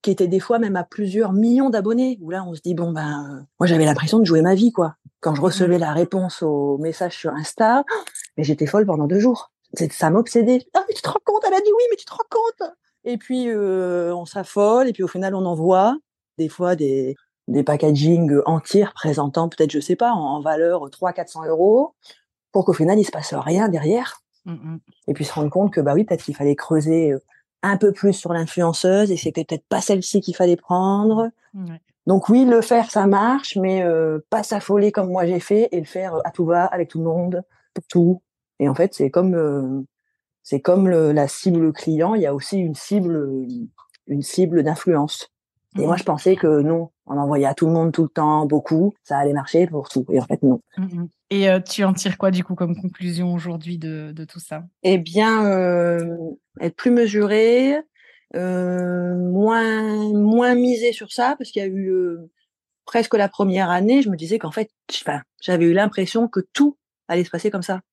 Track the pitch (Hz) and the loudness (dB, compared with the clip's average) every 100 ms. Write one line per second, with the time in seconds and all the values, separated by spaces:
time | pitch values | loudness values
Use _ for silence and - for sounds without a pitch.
0 | - 185 180 185 - 233 220 185 170 - | -2 0 2 0 0 -2 0 -4 -6 -8
1 | 190 202 214 190 226 247 269 220 196 233 | -4 -2 0 2 2 2 2 0 0 0
2 | 262 233 160 185 180 160 175 165 170 156 | 0 -4 -8 -10 -10 -10 -6 -4 -4 -4
3 | 151 147 143 139 139 _ 175 165 156 147 | -6 -8 -10 -16 -18 _ 2 4 4 2
4 | 156 220 202 160 165 190 233 226 165 - | 2 2 4 4 4 4 4 2 -2 -4
5 | - _ 165 147 175 190 180 175 160 151 | -20 _ -4 0 0 2 2 2 0 -2
6 | 175 190 185 - 160 147 143 139 160 160 | -2 -2 -4 -4 -2 -2 -2 -2 -4 -4
7 | 180 - 160 143 156 - 220 254 285 440 | -6 -6 -8 -6 -10 0 2 2 0 -6
8 | - - - - 147 147 151 208 202 156 | -8 -18 -14 -6 -2 -2 0 0 2 0
9 | 147 185 240 233 - _ _ - 165 - | 0 2 2 0 -8 _ _ -6 -6 -2
10 | 160 185 240 240 226 254 - - 392 427 | 0 2 2 2 2 2 0 -4 -4 -8
11 | - - - 415 427 381 415 415 480 403 | -6 -4 -2 0 0 0 2 2 2 -2
12 | - - - 453 453 - 339 - _ _ | -8 -10 -4 -2 -2 -4 -12 -12 _ _
13 | 233 240 - 254 240 214 202 190 180 175 | -8 -8 -6 -4 -2 -2 -2 -2 -2 -2
14 | 175 175 170 202 185 202 208 240 262 196 | -2 -4 -8 -10 -6 0 4 4 2 -2
15 | 185 185 190 190 185 165 165 185 208 294 | -4 -4 -4 -2 -4 0 4 4 4 0
16 | _ _ _ - 160 - 180 175 143 135 | _ _ _ -6 -6 -2 -2 0 0 0
17 | 131 139 _ _ - 127 139 147 151 143 | -2 -8 _ _ -4 -2 0 2 2 4
18 | 151 170 160 143 147 160 - 202 202 - | 4 4 4 2 2 -2 2 2 2 -2
19 | 156 151 143 147 170 - 156 147 147 180 | -4 -2 -2 -2 -4 0 0 0 -2 0
20 | 233 214 147 147 147 156 170 175 139 - | 0 0 -4 -4 -2 0 0 0 -6 -6
21 | 185 175 165 160 160 160 190 233 302 _ | -6 -6 -12 -10 -4 2 4 4 2 _
22 | - - _ _ _ 196 185 170 160 214 | -20 -20 _ _ _ 0 0 2 4 4
23 | 202 156 147 151 131 180 214 170 151 226 | 2 -2 -8 -6 -2 0 0 0 0 0
24 | 254 - _ _ 180 165 156 160 _ _ | -2 -14 _ _ -14 -12 -12 -14 _ _
25 | - 143 147 - 147 185 202 - 143 147 | -8 -6 -6 -4 -2 0 0 0 2 2
26 | 220 165 - 143 143 143 - 160 151 165 | 0 -2 -6 -2 0 0 0 0 2 2
27 | 160 135 _ _ _ _ 196 202 208 202 | 2 -2 _ _ _ _ -2 2 2 2
28 | 202 190 170 170 165 - 170 160 185 190 | 0 0 -4 -4 -4 0 0 2 2 4
29 | 208 175 160 160 156 156 _ 196 - 196 | 2 0 -4 -6 -6 -8 _ -4 0 -2
30 | 180 202 185 175 180 175 - 180 190 202 | 2 -2 -2 0 2 2 0 0 0 2
31 | 214 220 226 _ _ 196 175 165 _ _ | 2 0 -2 _ _ -14 -14 -14 _ _
32 | - 190 - 240 254 233 226 233 226 220 | 0 0 4 4 6 4 4 2 2 2
33 | 196 196 226 269 - 196 190 190 175 165 | 2 4 2 0 -2 -2 0 0 2 2
34 | 160 156 - 220 208 208 - 202 208 208 | 0 -2 -4 -4 -2 -6 0 2 2 2
35 | 185 180 170 180 - 208 233 180 151 185 | -2 0 0 -2 0 2 2 -2 -6 -8
36 | 185 165 165 - 165 175 180 180 170 165 | -6 -4 -6 -2 0 2 2 -2 -4 -4
37 | 165 165 180 180 185 _ _ - - 180 | -2 -2 -2 -4 -8 _ _ -14 -2 4
38 | 170 185 _ _ _ _ 139 139 190 - | 4 2 _ _ _ _ -2 2 0 0
39 | 139 175 190 175 151 143 131 135 135 _ | 0 2 2 0 0 -2 -4 -6 -10 _
40 | _ _ _ _ - 139 156 185 190 170 | _ _ _ _ -6 -2 2 4 4 4
41 | 156 151 139 - 190 170 160 151 - 156 | 2 2 0 -2 0 2 2 0 -4 0
42 | 175 220 151 143 - 196 170 143 - 202 | 0 0 0 -4 -4 -2 -2 -6 -4 -2
43 | 180 160 143 135 127 123 117 _ _ _ | 0 -2 -4 -6 -8 -10 -12 _ _ _
44 | - 143 139 - 180 170 147 143 - 160 | -6 -6 -4 -2 0 2 0 -2 0 0
45 | 143 - - _ _ _ _ 190 - 185 | 0 -6 -16 _ _ _ _ -4 -2 -2
46 | 185 151 185 190 165 151 147 165 165 _ | -2 0 2 2 2 2 2 -2 -4 _
47 | - 143 143 147 139 - 160 165 165 156 | -8 -4 -2 0 0 0 2 2 0 0
48 | 156 - 151 151 151 147 - 160 196 - | -2 0 0 2 2 0 0 2 2 -2
49 | _ 139 143 143 135 165 175 151 - 135 | _ 0 0 -2 0 2 2 -2 -4 -6
50 | 127 - 117 - 139 123 _ - 185 175 | 0 -2 0 0 2 0 _ -8 -6 -6
51 | 170 _ _ 196 196 185 185 - 196 185 | -10 _ _ 0 2 2 0 -2 0 0
52 | 190 - 196 180 180 180 175 170 185 - | -2 0 0 0 -4 -4 -4 -4 -6 -8
53 | 180 170 180 175 170 165 160 175 160 156 | -6 -4 -4 -4 -6 -10 -10 -10 -8 -10
54 | 151 156 156 170 - 156 170 _ 185 185 | -12 -14 -16 -18 -14 -14 -14 _ 0 0
55 | 165 180 220 220 208 190 180 175 175 170 | 0 0 2 2 2 0 0 0 0 -2
56 | 170 170 165 - _ - 165 - 254 240 | -4 -8 -10 -12 _ -8 -8 -4 0 2
57 | 226 208 208 214 226 240 269 294 311 _ | 2 2 0 2 4 4 2 0 -6 _
58 | _ _ _ 170 180 180 180 180 180 180 | _ _ _ -8 -4 -4 -2 -4 -4 -4
59 | 180 180 180 185 214 226 226 220 220 214 | -2 -2 0 2 2 2 0 -2 -2 -2
60 | 214 208 208 226 247 247 247 233 240 226 | 0 2 4 4 4 4 2 2 0 -2
61 | 214 - 247 294 262 208 196 190 190 185 | -10 -2 -2 -2 -6 -6 -4 -4 -2 -2
62 | 180 170 165 _ _ _ _ _ - 240 | -2 -6 -14 _ _ _ _ _ -4 -2
63 | 226 220 202 - 190 185 180 180 208 269 | 0 0 0 0 0 0 0 0 2 2
64 | 233 170 165 220 160 220 214 _ - - | 2 -2 -4 -4 -4 -6 -8 _ -12 -8
65 | - 147 - _ - 180 170 175 208 202 | -6 -8 -10 _ -2 2 4 4 2 -2
66 | 185 226 233 196 - - 294 - _ _ | -4 -2 -2 -4 -6 0 0 0 _ _
67 | - 175 175 170 208 208 180 185 _ | -4 -2 -2 -4 -4 -4 -6 -8 _